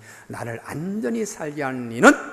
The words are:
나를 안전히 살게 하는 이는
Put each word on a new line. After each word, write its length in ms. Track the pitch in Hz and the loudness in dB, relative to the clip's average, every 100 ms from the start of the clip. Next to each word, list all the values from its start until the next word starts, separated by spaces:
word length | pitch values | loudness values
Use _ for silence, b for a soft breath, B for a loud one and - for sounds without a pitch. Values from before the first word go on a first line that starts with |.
| B B B | B B B
나를 320 | 117 117 117 | -10 -8 -8
안전히 600 | - 143 175 202 240 233 208 | -8 -8 -6 -4 -2 -2 -4
살게 360 | - 156 147 | -6 -8 -4
하는 280 | 139 131 120 | -4 -4 -6
이는 220 | 113 214 294 - | 6 8 8 0